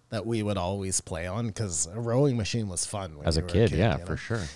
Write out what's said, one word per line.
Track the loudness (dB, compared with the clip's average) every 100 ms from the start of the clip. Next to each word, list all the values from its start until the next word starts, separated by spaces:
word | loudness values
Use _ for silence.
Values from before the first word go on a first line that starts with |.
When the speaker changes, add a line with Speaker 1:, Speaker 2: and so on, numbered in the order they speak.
| -8
Speaker 1:
that | -6 -2
we | 0
would | 2 0
always | 0 0 -2 -2
play | -4 -6 -4
on, | -4 -4
'cause | -4 -4 -2 -4
a | -4
rowing | 0 4 4 2
machine | 0 -2 -2
was | -4 -4
fun | -4 -6 -2
when | 0
Speaker 2:
As | 2
a |
Speaker 1:
you | 2
were |
Speaker 2:
kid, | 4 6
Speaker 1:
a |
kid, | 6
Speaker 2:
yeah, | 2
Speaker 1:
you | 2
know? | -2
Speaker 2:
for | -6
sure. | -4 -4
Speaker 1:
And | -4